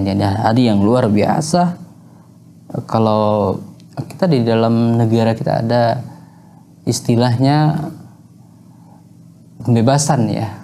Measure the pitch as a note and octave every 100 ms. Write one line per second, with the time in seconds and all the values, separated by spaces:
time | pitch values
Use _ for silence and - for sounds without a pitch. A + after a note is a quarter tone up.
0 | G2 G2 G2+ G2+ A2 A#2 A#2+ G2+ G2+ B2
1 | A2+ G#2+ - G#2 D3+ F3 F3 F3 - -
2 | - - - - - - - - - A2+
3 | A2 G#2+ G#2+ G#2+ G2 F#2+ - - - -
4 | - - F#3 C#3 A#2 A2+ A2+ A2+ A#2 A#2
5 | A#2 A2+ A2+ A2+ C3+ - A2+ A#2+ A#2 B2+
6 | - - - - - - - - - A#2
7 | - A#2 B2 A#2 C3+ D3 D3+ D#3 D3+ -
8 | - - - - - - - - - -
9 | - - - - - - - A#2 A2+ C#3+
10 | D3 C#3 G#2+ A2 A2+ -